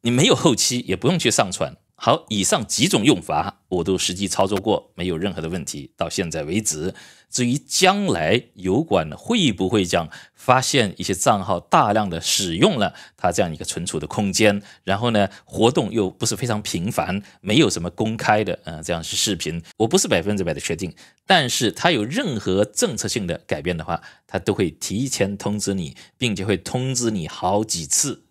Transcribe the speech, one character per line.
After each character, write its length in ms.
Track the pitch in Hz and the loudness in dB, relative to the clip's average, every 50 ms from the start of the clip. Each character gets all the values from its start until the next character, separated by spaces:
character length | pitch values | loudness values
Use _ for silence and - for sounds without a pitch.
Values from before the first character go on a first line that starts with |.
你 80 | - 120 | 0 0
没 160 | 120 123 160 | 2 4 6
有 100 | 254 254 | 6 4
后 180 | - - 170 120 | 6 4 2 2
期， 260 | - - - 127 123 - | 4 0 -2 -2 -4 -4
也 80 | - 92 | -4 -6
不 140 | 90 - 120 | -2 0 0
用 100 | 190 165 | 0 2
去 120 | - 120 | 0 2
上 180 | 104 - 117 92 | 2 2 0 0
传。 240 | 90 - 80 69 - _ _ _ _ | 0 -4 -6 -6 -6 _ _ _ _
好， 300 | _ - - 135 165 - - | _ 2 2 2 2 0 -4
以 160 | 107 104 95 | -2 0 0
上 200 | - 214 165 110 | 2 2 0 0
几 200 | - - - 156 | -2 0 0 2
种 160 | 185 190 131 | 2 2 4
用 180 | 101 139 131 90 | 4 4 4 2
法 420 | 82 - 78 76 85 101 - _ _ _ | 0 -4 -2 -2 -2 -4 -8 _ _ _
我 140 | 92 90 | -2 -2
都 160 | 82 92 95 90 | 0 0 0 0
实 160 | - - 90 | 0 -4 -4
际 140 | 90 101 92 | -4 -4 -4
操 180 | - - 98 | 0 0 2
作 140 | 95 104 98 | 2 0 -2
过， 320 | 95 110 101 82 - _ _ | 0 0 0 0 -2 _ _
没 120 | - 87 | -6 -4
有 100 | 90 85 | -4 -2
任 160 | 80 90 101 | -2 -4 -4
何 80 | 85 90 | -4 -6
的 80 | 80 82 | -6 -6
问 160 | 87 92 78 | -6 -6 -6
题， 260 | 73 - 73 69 - _ | -8 -10 -12 -12 -16 _
到 120 | _ 85 82 | _ -6 -4
现 220 | - - 92 82 | -2 -4 -4 -4
在 140 | 78 80 73 | -4 -6 -6
为 160 | 76 87 110 | -2 -4 -2
止。 340 | 107 - 80 78 78 92 95 - - - - - _ _ | -2 -2 -4 -4 -4 -6 -6 -8 -18 -20 -20 -20 _ _
至 160 | - - 123 | -2 -2 0
于 140 | 120 123 147 | 0 0 -2
将 480 | - - - - 185 185 196 202 202 | -4 -4 -2 2 4 4 4 2 0
来 340 | 180 107 85 78 80 104 123 - _ _ | 0 0 0 2 2 2 0 0 _ _
油 300 | - 92 92 92 123 165 | -6 -2 0 2 2 2
管 260 | 160 104 90 80 78 71 | 2 0 0 0 -2 -8
会 340 | - - - 233 233 180 131 | -12 -4 -2 0 2 2 2
不 180 | 101 90 95 92 | 2 0 -2 2
会 160 | 110 107 95 | 2 2 2
讲 240 | 82 95 87 82 78 - - - - _ | 2 0 0 0 -2 -12 -18 -20 -20 _
发 260 | _ - - 123 131 | _ 2 4 4 4
现 340 | 127 - - 139 113 98 - | 4 2 2 2 2 0 -2
一 60 | - | -6
些 100 | 92 - | -4 -4
账 300 | 98 87 - 139 113 101 | -2 2 4 2 2 2
号 160 | 92 90 95 87 | 2 -2 -2 -4
大 340 | - _ - 170 139 107 | 0 _ 2 4 4 4
量 160 | 104 110 104 98 | 2 2 0 0
的 120 | 85 80 | -4 -4
使 340 | - - - - 104 90 82 | -2 -2 -2 0 0 -2 0
用 220 | 87 135 214 185 123 | 2 2 2 4 2
了 160 | 101 87 - - - - _ | 0 -2 -2 -8 -20 -20 _
它 160 | _ - 90 | _ -2 0
这 100 | 87 - | 2 2
样 100 | 98 85 | 0 -2
一 40 | 78 | -2
个 80 | 73 92 | -8 -8
存 200 | - - 82 85 | -8 -8 -6 -6
储 140 | 90 - 80 | -6 -6 -6
的 80 | 73 | -6
空 260 | 76 - - 104 98 | -4 -4 -2 -2 -2
间， 300 | 90 - 113 107 101 101 - - - _ _ | 2 4 4 6 4 4 -4 -10 -20 _ _
然 120 | 95 95 | -2 -2
后 140 | 101 117 123 | 0 0 2
呢， 180 | 113 104 101 95 - - _ | 2 2 2 2 -2 -12 _
活 280 | _ - - 110 117 | _ 0 4 4 6
动 180 | 135 175 127 98 | 6 4 -2 0
又 180 | - 113 98 92 | 0 -2 -2 -2
不 160 | - _ - | -2 _ -4
是 120 | 117 110 | -4 -4
非 100 | 98 - | -4 -2
常 160 | 117 113 107 | -2 -2 -4
频 300 | 104 - - 92 82 107 | -4 -4 -6 -4 -4 -2
繁， 280 | - - - - 95 101 101 - - _ | -2 -2 -2 -2 -4 -6 -6 -8 -20 _
没 160 | - 95 107 | -4 2 4
有 120 | 143 156 104 | 4 6 4
什 140 | - 90 | 2 -2
么 80 | 82 87 | -6 -6
公 260 | - - 110 110 110 | -4 -2 -4 -2 -2
开 280 | 104 - - 107 107 107 | -2 2 2 2 4 2
的， 120 | 92 82 - _ | 0 -4 -6 _
呃， 160 | - 85 78 | -12 -12 -10
这 100 | 78 - | -6 -6
样 100 | 85 82 | -6 -4
是 140 | 82 - - | -4 -6 -4
视 180 | 95 - 113 98 | -2 0 0 -2
频， 260 | 82 - 78 82 85 82 - - _ | -2 -4 -6 -6 -6 -8 -12 -2 _
我 100 | 110 113 | 0 2
不 100 | 175 190 | 4 2
是 80 | - | 4
百 160 | - 107 92 | 4 2 2
分 140 | - 101 104 | 2 0 -2
之 80 | 98 92 | -2 -2
百 100 | 85 78 | -2 -4
的 60 | - | -4
确 160 | - - 85 | -4 -6 -6
定。 180 | 80 92 87 - - - - _ _ _ | -4 -6 -8 -10 -14 -20 -20 _ _ _
但 240 | - 190 170 143 120 | 2 2 2 4 2
是 220 | - - 226 208 | 0 0 0 0
它 180 | - - - 180 | 0 0 0 0
有 140 | 175 120 104 | 2 2 -2
任 340 | 120 151 233 294 190 127 104 | -2 -2 -2 -2 -2 -4 -2
何 260 | - - 92 98 104 | -2 0 2 2 2
政 320 | - - - - - 117 | 0 0 -2 -2 -2 -2
策 120 | 104 - 101 | -4 -6 -4
性 180 | - 120 101 | -4 -2 -2
的 120 | 87 85 - _ | -4 -6 -6 _
改 140 | - - 78 | -6 -6 -4
变 160 | 73 87 87 | -2 -4 -4
的 60 | 80 | -4
话， 180 | 78 - 85 - - - - _ _ | -4 -4 -6 -6 -6 -14 -20 _ _
它 120 | _ - 95 | _ -6 -4
都 160 | - - 98 | 0 0 0
会 160 | 92 98 82 | 2 0 -2
提 380 | - _ - - 92 107 135 135 | -2 _ -8 -6 -4 -4 -2 -4
前 280 | - - 98 98 101 | 0 -2 -2 -2 -2
通 220 | 98 - 101 104 104 | -4 -4 -4 -4 -2
知 160 | 95 95 98 | -2 -2 -2
你， 220 | 95 85 71 - - - - _ | -2 -4 -6 -8 -14 -20 -20 _
并 200 | _ 131 120 104 | _ -2 -2 -2
且 80 | 90 95 | -2 0
会 120 | 107 101 | 0 0
通 380 | 90 - - - 127 127 131 131 | -2 -2 -4 -4 -4 -2 -2 -2
知 160 | 120 120 113 | 0 -2 0
你 160 | 110 98 80 | -2 -2 -6
好 380 | 73 - - - 92 98 104 110 | -6 -8 -4 -2 0 2 0 0
几 220 | 107 - 85 80 | -2 -4 -8 -4
次。 360 | 67 - - - 143 107 - _ _ | -2 -2 -2 -2 -2 -4 -8 _ _